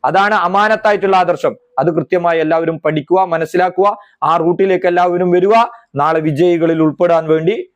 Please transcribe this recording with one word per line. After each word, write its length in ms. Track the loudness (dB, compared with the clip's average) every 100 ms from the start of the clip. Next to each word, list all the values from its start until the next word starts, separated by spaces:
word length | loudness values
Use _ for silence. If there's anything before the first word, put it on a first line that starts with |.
| 0
അതാണ് 300 | 0 0 0
അമാനത്തായിട്ടുള്ള 800 | 0 0 0 0 0 0 2 2
ആദർശം. 380 | 2 0 -4 -6 _ -4
അത് 160 | -2 -2
കൃത്യമായി 440 | -2 -2 0 -2
എല്ലാവരും 400 | 0 0 -2 -4
പഠിക്കുക, 400 | -4 -4 0 0
മനസ്സിലാക്കുക, 760 | 0 -2 -2 -2 -2 0 -2 -2 -14 _
ആ 140 | -2 0
റൂട്ടിലേക്ക് 480 | 0 0 0 0 0
എല്ലാവരും 460 | 0 0 0 0
വരിക. 220 | 2 4 2 2 -6 _ -2
നാളെ 240 | 0 0
വിജയികളിൽ 640 | -2 0 0 2 0 0
ഉൾപ്പെടാൻ 460 | 0 0 0 0 0
വേണ്ടി 420 | 0 0 -4 -10